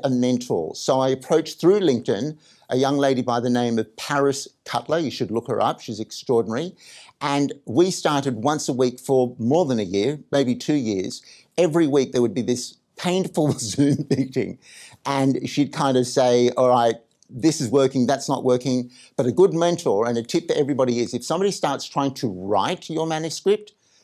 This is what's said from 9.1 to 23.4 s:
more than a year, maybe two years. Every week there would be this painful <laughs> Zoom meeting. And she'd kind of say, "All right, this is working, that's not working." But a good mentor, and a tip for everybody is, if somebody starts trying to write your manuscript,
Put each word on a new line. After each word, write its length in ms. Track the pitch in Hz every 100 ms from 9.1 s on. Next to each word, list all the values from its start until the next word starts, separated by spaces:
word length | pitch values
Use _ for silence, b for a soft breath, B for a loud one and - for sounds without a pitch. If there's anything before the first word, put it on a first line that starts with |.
| 131 123 123
more 260 | 117 160
than 140 | 151 117
a 60 |
year, 360 | 98 98 113 147 -
maybe 240 | 143 127
two 200 | 123 -
years. 480 | 147 113 95 92 - B B B -
Every 300 | 175 165 151
week 260 | 139 131
there 80 | 127
would 140 | 117
be 80 | 110
this 320 | 120 123 - - _ -
painful 560 | 180 185 175 - 147
<laughs> 60 | -
Zoom 480 | 113 92 143 131 143
meeting. 480 | 135 135 131 92 - B B B B 139
And 420 | 139 135 127 135
she'd 240 | - 135
kind 240 | - 139 127
of 100 | 123
say, 440 | 139 127 123 120 123
"All 120 | 127
right, 280 | 123 120 117 _ _ _
this 320 | 131 160 151
is 80 | 120
working, 380 | 135 131 131 120
that's 220 | 135 -
not 160 | 135
working." 460 | 127 123 135 127 123 B B B
But 100 | 123
a 60 |
good 200 | 120 190
mentor, 540 | 160 175 175 143 101 117
and 100 | 117
a 60 |
tip 260 | 113 170 170
for 60 |
everybody 460 | 151 139 131 127 120
is, 120 | 113
if 120 | 120
somebody 260 | - 165 202
starts 340 | 185 151 131 -
trying 280 | 151 139
to 140 | 135 120
write 600 | 90 95 101 117 180 -
your 180 | 160 160
manuscript, 640 | 156 160 -